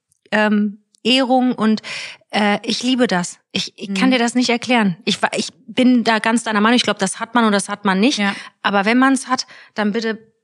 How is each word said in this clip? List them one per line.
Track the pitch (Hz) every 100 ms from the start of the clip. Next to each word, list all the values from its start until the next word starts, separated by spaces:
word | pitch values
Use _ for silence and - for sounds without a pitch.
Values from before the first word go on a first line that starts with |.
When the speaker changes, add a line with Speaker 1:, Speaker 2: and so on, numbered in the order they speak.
| _ _ _
Speaker 1:
ähm, | 214 214 208 208 202 _ _
Ehrung | 214 262 247 254 254
und, | - 214 214 - - - - _
äh, | 202 208 202
ich | - 214
liebe | 247 254 240
das. | 185 175 - _
Ich, | 196 - -
ich | 202
kann | 196 262
Speaker 2:
Mhm. |
Speaker 1:
dir | 254
das | 233 247
nicht | 247
erklären. | 233 - 247 202 165 -
Ich | 196
wa-, | -
ich | - - - -
bin | 220 254 247
da | 226 220
ganz | 226 226
deiner | - 214
Meinung. | 214 240
Ich |
glaub, | - 202
das | 190 -
hat | 226
man | 247 226
und |
das | 202 -
hat | 202
man | 208 185
nicht. | 233 208
Speaker 2:
Ja. | 202 202 - _
Speaker 1:
Aber | 208 202
wenn | 196 240
man's | 262 262 -
hat, | 254 - - -
dann | - 208
bitte | 208 226 214 - _